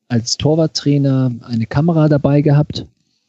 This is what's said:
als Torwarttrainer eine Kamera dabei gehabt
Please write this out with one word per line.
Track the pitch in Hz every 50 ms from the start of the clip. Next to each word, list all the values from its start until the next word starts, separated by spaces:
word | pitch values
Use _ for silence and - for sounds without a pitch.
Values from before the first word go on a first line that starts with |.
| _ -
als | 120 113 113 - -
Torwarttrainer | - - - 156 165 160 151 - - - 143 143 143 139 139 131 131 131 127 120 113
eine | - 123 120 113 113
Kamera | - - 143 156 175 165 156 151
dabei | 151 151 139 - 139 143 147
gehabt | 147 151 143 143 135 - - - - - _ _ _ _ _ _ _